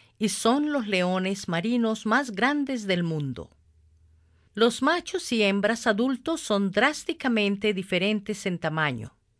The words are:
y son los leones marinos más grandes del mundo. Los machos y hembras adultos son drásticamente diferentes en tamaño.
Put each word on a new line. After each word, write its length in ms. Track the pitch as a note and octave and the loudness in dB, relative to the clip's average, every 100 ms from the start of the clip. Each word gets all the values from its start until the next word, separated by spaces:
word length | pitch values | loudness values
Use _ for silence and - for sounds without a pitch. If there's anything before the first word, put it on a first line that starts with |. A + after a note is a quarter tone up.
| _ - | _ -2
y 120 | G#3 | -2
son 420 | G3+ A3+ C4 D4+ | 2 2 2 2
los 160 | C#4+ G#3 | 0 0
leones 580 | F#3+ F3+ F#3 F#3 G3 - | 0 2 0 -2 -4 -2
marinos 600 | E3+ G3 B3 A3+ A3 G#3+ | -2 0 0 0 0 0
más 260 | A#3 C4 | 0 0
grandes 560 | F#3+ A#3+ D4 C#4 B3+ G#3 | 0 0 0 -2 -4 -2
del 160 | F3+ | 0
mundo. 520 | E3+ D#3 C#3+ A#2+ - _ _ _ _ _ _ _ _ _ _ | 0 -2 -4 -6 -10 _ _ _ _ _ _ _ _ _ _
Los 300 | - A3+ A#3 | 0 2 2
machos 480 | C4+ F4 E4+ F#4+ - | 2 0 -2 -6 -2
y 140 | A#3 | 2
hembras 420 | G3+ G3 G3+ A3+ A#3+ | 2 2 2 0 0
adultos 540 | G#3 B3+ B3+ - E4 | 2 0 -2 -4 -4
son 320 | - G3+ G3+ | 0 0 0
drásticamente 1000 | F#3+ C4 D4+ - D#4+ C4 A3+ G3+ G3+ G#3+ | 2 2 2 -6 -4 0 2 2 0 0
diferentes 760 | G3 F#3 F3+ G3 G#3+ G3+ G#3 G3 | -2 -2 0 0 0 -4 -6 -4
en 120 | F3 | -4
tamaño. 580 | D#3+ D#3 D3+ B2 B2 - _ _ | -2 0 0 -2 -8 -16 _ _